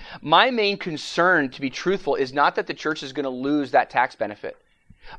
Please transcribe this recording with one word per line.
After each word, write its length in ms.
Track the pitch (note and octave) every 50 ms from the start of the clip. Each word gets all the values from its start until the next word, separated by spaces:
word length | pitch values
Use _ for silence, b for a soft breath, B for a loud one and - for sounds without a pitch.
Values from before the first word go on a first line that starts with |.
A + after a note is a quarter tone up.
| B B B B -
my 300 | C#3+ D#3+ F3+ A3 C4 B3+
main 260 | A3+ G#3 G3+ G3+ G3
concern, 720 | - F#3 D#3 C#3 - - - F3 E3+ F#3 F3+ D#3+ C#3 B2+
to 100 | - -
be 80 | C#3 C3
truthful, 460 | - - - F3 G3 F#3+ - D3 C3+
is 180 | - C3+ B2 C3+
not 220 | C#3+ C#3+ F3+ F3+
that 140 | A3 F#3+ -
the 60 | D3+
church 280 | - - D#3 D#3 D3 D3
is 100 | C3+ C3
gonna 160 | D3+ C#3 C3+
lose 440 | B2+ B2 C3 C#3+ D3+ D3 C#3+ B2 C3+
that 180 | C3 - -
tax 240 | - B2+ G3+ - -
benefit. 420 | - G#2+ G#2 G#2 - - - - - _ _ _ _ _ _ - B B B B